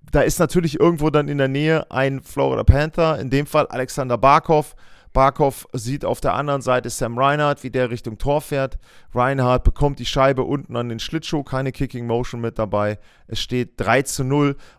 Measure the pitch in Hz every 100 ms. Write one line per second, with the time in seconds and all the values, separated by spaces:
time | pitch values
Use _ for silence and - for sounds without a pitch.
0 | - - 127 - 165 180 165 135 170 170
1 | 151 147 143 143 135 135 151 160 - -
2 | 135 135 - - 139 123 107 139 156 165
3 | 165 156 131 135 147 156 143 127 131 -
4 | 131 120 131 151 160 156 147 - - -
5 | - 127 135 135 143 - - - 113 143
6 | - - - 101 147 139 127 127 123 -
7 | 113 117 139 147 147 143 131 127 127 117
8 | - 110 - 147 - 143 135 - - -
9 | - 123 123 139 123 127 - - 143 139
10 | 123 147 135 131 123 143 - 120 120 113
11 | - 160 - 156 135 131 135 - 139 123
12 | 117 117 - 120 117 - 110 104 104 104
13 | - _ - 113 - 123 123 - 95 123
14 | 143 - 131 143 143 139 -